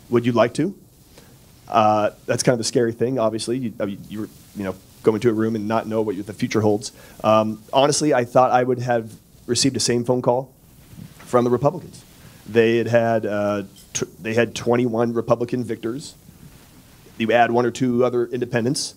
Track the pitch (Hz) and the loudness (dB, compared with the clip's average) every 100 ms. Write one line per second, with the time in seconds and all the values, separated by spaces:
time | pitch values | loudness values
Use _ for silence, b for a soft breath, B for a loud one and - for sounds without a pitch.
0 | - 120 120 117 120 - 165 - - _ | -4 -2 2 2 2 0 -6 -6 -18 _
1 | b b b b b b - 113 107 107 | b b b b b b -2 2 4 2
2 | 104 - - 117 - 123 110 135 117 113 | 0 -4 -4 -2 2 2 2 0 0 0
3 | 117 131 110 110 107 127 120 92 104 95 | -2 0 -2 -2 -4 -6 -6 -6 -6 -6
4 | - 104 104 - - 101 98 92 - - | -12 -12 -12 -14 -16 -10 -8 -8 -14 -4
5 | - 110 117 110 110 110 104 113 110 110 | 0 2 2 2 0 -2 -2 -2 0 -2
6 | 107 92 101 98 120 113 107 104 - - | -2 -4 -8 -6 -2 0 2 2 -2 -18
7 | B B 110 110 110 107 - 139 143 143 | B B 2 2 2 -4 -2 2 2 2
8 | 151 127 120 127 127 123 127 123 123 120 | 0 0 2 4 4 4 0 -2 -2 -2
9 | 110 - _ - - 120 139 131 - 120 | -4 -14 _ -14 -4 -2 0 0 0 0
10 | 120 127 123 123 143 _ _ - - - | 0 0 0 0 -2 _ _ -20 -20 -20
11 | - - - 123 120 120 139 170 - - | -20 -20 0 2 2 2 0 -2 -8 -20
12 | - B B B B 110 113 117 113 120 | -20 B B B B 2 4 4 2 2
13 | 113 113 107 104 104 104 98 - - - | 2 0 -2 -2 -2 -2 -6 -14 -12 -8
14 | - - 98 110 117 - - 120 123 110 | -8 -8 -4 0 0 -2 0 0 0 0
15 | 120 117 110 120 120 127 117 113 113 127 | -2 -2 0 0 0 -6 -6 -6 -8 -8
16 | - - - - - - - - - - | -12 -20 -20 -20 -20 -20 -20 -20 -20 -20
17 | - - 113 117 117 117 123 117 127 120 | -16 -6 2 4 4 2 0 0 0 2
18 | 120 120 120 127 120 120 113 151 - | 0 0 -4 -4 -4 -2 -2 -2 -6